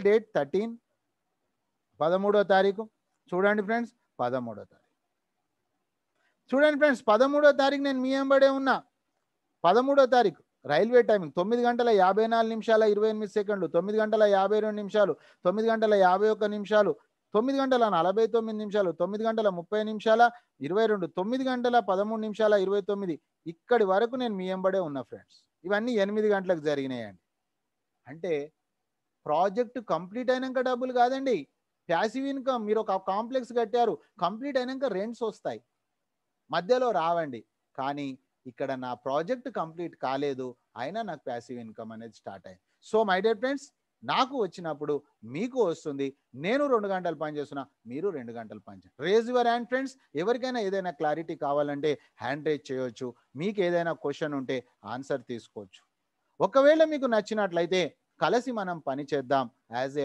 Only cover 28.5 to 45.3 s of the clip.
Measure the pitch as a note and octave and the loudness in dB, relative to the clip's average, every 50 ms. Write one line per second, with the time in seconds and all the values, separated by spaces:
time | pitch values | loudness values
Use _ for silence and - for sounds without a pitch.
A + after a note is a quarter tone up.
28.5 | _ _ _ _ _ _ _ _ _ _ _ _ _ _ _ D3+ D3+ D#3+ F#3+ G3+ | _ _ _ _ _ _ _ _ _ _ _ _ _ _ _ -2 0 0 0 0
29.5 | F#3+ A#3+ B3 - - B3+ G#3 - E3 D#3+ F#3 F3+ G#3 B3+ B3 B3+ B3+ B3+ C4 C4 | 0 -2 -4 -4 -8 -10 -4 -4 -4 -4 -4 -6 -10 -4 -2 -2 -2 -2 -2 -4
30.5 | B3 C4 B3+ B3+ B3+ A#3+ C4 B3+ B3 B3 A#3+ B3+ C4+ C4+ C4+ C4+ A3 D3+ C3+ - | -4 -2 -2 -2 -2 -2 -4 -2 2 2 2 2 2 -2 -2 -2 -2 -2 -4 -10
31.5 | _ _ _ _ _ _ _ - E3 E3+ G#3+ A3 A3+ C4 C4+ C#4 C#4 C4+ A#3 C4+ | _ _ _ _ _ _ _ -2 -2 0 0 -2 -4 -4 -6 -6 -6 -4 -4 -4
32.5 | B3+ A#3 G#3 G#3 A3 A3 G#3+ G#3+ F#3+ F#3+ - F#3+ F#3+ G#3+ A#3 A#3 C4 C4 A#3 - | -4 -2 -2 -2 -2 -2 0 -2 -4 -4 -4 -4 -4 -4 -4 -4 -4 -6 -6 -2
33.5 | A#3 A#3+ A#3 G#3 B3 A#3+ A#3 G#3+ D#3 - _ _ _ - F3+ F3+ G#3+ A3 C4+ D4 | -2 -2 -2 0 0 0 2 0 0 -4 _ _ _ -4 -4 -4 -4 -4 -6 -4
34.5 | C4 C4 B3 B3+ C4+ B3+ C#4 A3+ F#3 F#3 G#3 A#3 A#3 - A#3+ G#3+ - - - D3 | -2 -2 -4 -4 -6 -6 -4 -4 -2 -4 -4 -6 -6 -6 -6 -6 -6 -8 -8 -8
35.5 | A#2 G#2+ - _ _ _ _ _ _ _ _ _ _ _ _ _ _ _ _ - | -8 -8 -12 _ _ _ _ _ _ _ _ _ _ _ _ _ _ _ _ -6
36.5 | D3+ F3 F3 G3+ B3 B3+ B3+ A#3+ G3 E3+ D#3+ E3+ E3+ E3+ D#3+ C#3 A#2+ A2 - _ | -4 -4 0 0 0 2 2 0 0 0 0 0 0 0 -2 -4 -8 -12 -16 _
37.5 | _ _ _ _ _ C#3 C3 C#3+ C#3+ D3 C#3+ C3+ C3 - _ _ _ _ _ B2+ | _ _ _ _ _ -6 -6 -6 -6 -6 -8 -10 -10 -14 _ _ _ _ _ -18
38.5 | - - C#3+ C3+ C3 B2+ B2+ B2 B2 - - C3+ C#3 D3+ E3 G3 C4 A#3+ B3 C4+ | -10 -8 -6 -6 -6 -6 -8 -10 -10 -8 -6 -4 -2 -2 -2 -4 -6 -6 -8 -8
39.5 | G3+ G3+ E3 D#3+ D#3+ F3 F3 D#3 - _ C#3+ B2+ C3+ C#3 D3 C#3+ C3 B2+ C3 B2 | -8 -8 -8 -8 -8 -10 -10 -10 -8 _ -4 -4 -2 -2 -2 -4 -4 -6 -8 -10
40.5 | A#2+ _ _ _ _ A2 B2+ D#3 G3 A3+ A3 F#3+ D#3 C3+ _ B2+ A#2+ A#2+ - - | -12 _ _ _ _ -10 -10 -8 -8 -8 -8 -8 -10 -10 _ -10 -10 -10 -10 -12
41.5 | B2 A#2+ A#2 A2 G#2 A#2 A2+ A2+ A2+ A2 A#2 A2 - - _ A2 G2 F#2 - G2 | -14 -14 -14 -14 -16 -14 -14 -14 -14 -16 -16 -18 -20 -18 _ -16 -16 -16 -18 -20
42.5 | F#2 - _ _ _ _ _ - G#3+ A3 A3 G3 F3+ F#3+ G3 A3 A3 G#3+ B3+ C4 | -20 -20 _ _ _ _ _ -2 0 0 2 2 2 2 2 0 0 0 -2 -4
43.5 | C#4+ C4+ - - _ _ _ _ _ _ A2+ B2+ D#3+ A3 C4 B3 C#4+ B3+ G3+ E3+ | -6 -6 -10 -16 _ _ _ _ _ _ -6 -2 0 2 2 0 0 -4 -4 -4
44.5 | - F#3+ E3+ D#3+ D3 C#3+ D3 C#3+ D3 C#3 - _ _ _ G#2+ A2+ | -6 -8 -8 -8 -8 -6 -4 -4 -4 -4 -6 _ _ _ -16 -10